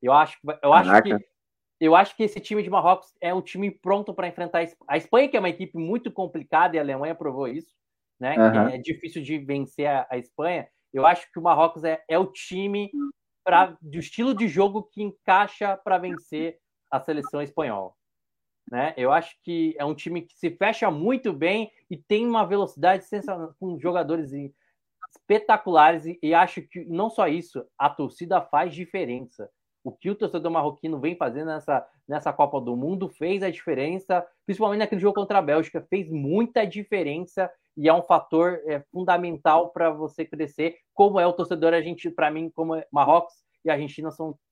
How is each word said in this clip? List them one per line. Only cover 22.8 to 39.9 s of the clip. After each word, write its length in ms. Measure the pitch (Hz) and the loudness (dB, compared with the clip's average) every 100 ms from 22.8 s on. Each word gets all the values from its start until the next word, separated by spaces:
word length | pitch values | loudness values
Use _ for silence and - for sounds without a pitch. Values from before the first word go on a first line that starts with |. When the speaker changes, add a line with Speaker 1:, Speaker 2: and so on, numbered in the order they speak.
| 170 190 | 2 2
Speaker 1:
sensacional, 500 | - 208 190 185 160 _ | 0 -8 -8 -8 -10 _
com 200 | 190 170 | -10 -6
jogadores 560 | 156 175 151 165 147 | -4 -2 -2 -4 -4
em, 180 | 139 139 _ _ _ _ _ - _ | -10 -12 _ _ _ _ _ -20 _
espetaculares, 880 | _ 214 214 214 - 165 151 170 | _ 0 4 2 4 6 6 6
e, 140 | 156 175 | -4 -6
e 120 | 151 | 0
acho 260 | 165 180 - | 4 4 0
que 220 | 143 180 | -14 -14
não 240 | 165 170 220 | -8 -4 -4
só 180 | 226 185 | 0 0
isso, 380 | 160 160 135 - _ | 0 -6 -14 -14 _
a 100 | 143 | -2
torcida 540 | - 143 - 170 185 | 0 -8 -8 -2 -2
faz 320 | 165 147 175 | 0 -2 -2
diferença. 760 | 151 175 196 151 123 127 _ 101 _ _ _ | -6 -10 -8 -6 -8 -12 _ -20 _ _ _
O 80 | 131 | -16
que 200 | - 175 | -10 -8
o 40 | |
torcedor 380 | 208 208 175 160 | -4 -4 -4 -4
marroquino 480 | 165 151 147 160 151 | -2 -2 -4 -8 -4
vem 160 | 139 175 | -4 -4
fazendo 300 | 143 123 160 | -4 -4 -8
nessa, 400 | 156 147 143 - _ _ | -8 -2 -2 -2 _ _
nessa 260 | 147 151 | -6 -6
Copa 280 | - 147 143 | 0 0 0
do 160 | 120 120 | -6 -6
Mundo 320 | 139 190 185 | -4 -6 -8
fez 340 | _ 160 196 | _ -4 -4
a 80 | 190 | -4
diferença, 760 | 160 - 135 139 185 - 180 175 _ | -8 -6 -4 -4 -6 -2 -2 -2 _
principalmente 360 | - 190 214 208 | -8 -2 0 0
naquele 200 | 214 202 | -2 0
jogo 140 | 196 | 0
contra 240 | 196 196 208 | 0 2 2
a 40 | |
Bélgica, 440 | 156 151 160 165 147 | 2 0 0 -6 -4
fez 220 | 196 165 | -6 -4
muita 560 | 160 139 180 233 240 208 | -6 -2 0 0 0 -2
diferença 840 | 190 202 202 151 151 180 - 180 - _ - | -6 -6 -4 -4 -6 -8 -4 -4 -4 _ -2
e 120 | 151 | 2
é 60 | |
um 80 | 165 | 2
fator, 580 | 170 170 - 160 170 175 151 | 4 2 4 2 2 0 -6
é, 140 | 147 - | -6 -6
fundamental 800 | 175 185 175 175 160 160 156 170 | -8 0 0 0 -2 4 4 2
pra 180 | - 170 | 0 -2